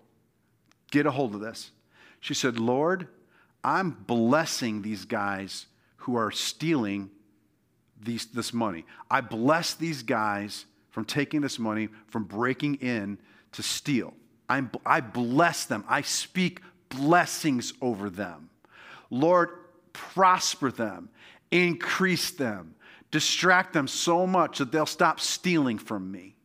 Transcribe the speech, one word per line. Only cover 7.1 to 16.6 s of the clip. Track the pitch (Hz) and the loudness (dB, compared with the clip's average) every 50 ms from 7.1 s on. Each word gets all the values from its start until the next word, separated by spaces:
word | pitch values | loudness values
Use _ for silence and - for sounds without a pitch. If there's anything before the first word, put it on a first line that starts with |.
| - _ _ _ _ _ _ _ _ _ _ _ _ _ _ _ _ 110 | -16 _ _ _ _ _ _ _ _ _ _ _ _ _ _ _ _ -12
these, | 104 120 117 107 - | -8 -6 -6 -6 -8
this | - - 117 110 - 120 | -6 -6 -6 -6 -4 -2
money. | 117 113 104 87 80 - - - - - - | -2 -2 -2 -2 -6 -12 -16 -20 -18 -6 -2
I | 123 135 | -2 -2
bless | 120 101 117 110 117 139 160 170 165 - - | -2 -2 -4 0 4 4 4 4 2 -4 -6
these | - 160 165 151 131 117 | -4 -4 -4 -4 -6 -4
guys | 117 123 110 107 104 101 101 104 104 - - - _ _ _ _ _ | -2 0 0 0 0 -2 -2 -4 -8 -10 -14 -16 _ _ _ _ _
from | - 113 107 | -10 -8 -6
taking | - - 147 139 139 156 151 | -4 -2 -2 -2 0 -2 -2
this | 143 131 - | -2 -2 -4
money, | - 113 110 107 107 110 107 107 - - | -4 -4 -2 -2 -2 -4 -6 -8 -16 -18
from | _ - 117 104 | _ -6 -6 -6
breaking | 87 98 107 120 127 127 - 147 147 139 | -4 -4 -2 0 0 0 -2 -2 -2 -2
in | - 131 123 120 107 101 101 101 - _ _ _ - _ _ - | -2 -2 -4 -2 -2 -4 -6 -8 -10 _ _ _ -20 _ _ -12
to | - 107 | -8 -6
steal. | - - - - 151 139 110 85 78 - - _ _ _ _ _ | -6 -6 -4 -2 0 0 0 -2 -4 -10 -20 _ _ _ _ _
I'm, | - 123 139 135 107 - - - | 0 0 0 0 -4 -8 -6 2
I | 123 143 165 | 2 2 2
bless | 131 107 90 123 120 117 127 151 170 170 151 - - | 2 -2 -4 -2 -2 2 4 4 4 4 4 0 -4
them. | - 120 104 - | -4 -4 -4 -2
I | - 127 143 143 | 0 -2 -2 0
speak | - - - - - - 185 180 175 180 - | -2 -4 -6 -6 -4 -2 0 0 0 -2 -6